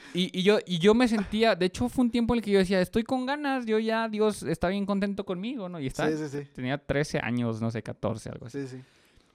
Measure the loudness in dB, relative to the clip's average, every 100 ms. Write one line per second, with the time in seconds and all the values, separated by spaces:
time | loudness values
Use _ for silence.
0 | -6 -2 0 2 4 4 2 2 6 6
1 | 6 2 0 2 4 4 0 0 -2 0
2 | 2 2 0 0 2 4 4 2 2 0
3 | 0 -2 -2 -2 -2 -2 0 0 0 0
4 | -2 0 0 0 -4 -2 0 0 0 0
5 | -2 -4 -6 -6 -6 -8 -8 -6 -6 -2
6 | -2 -2 -4 -6 -10 -8 -4 -4 -2 -2
7 | 0 -2 -2 -2 -2 -2 -2 -4 -8 -6
8 | -6 -6 -8 -12 -10 -10 -10 -12 -18 _
9 | _ _ _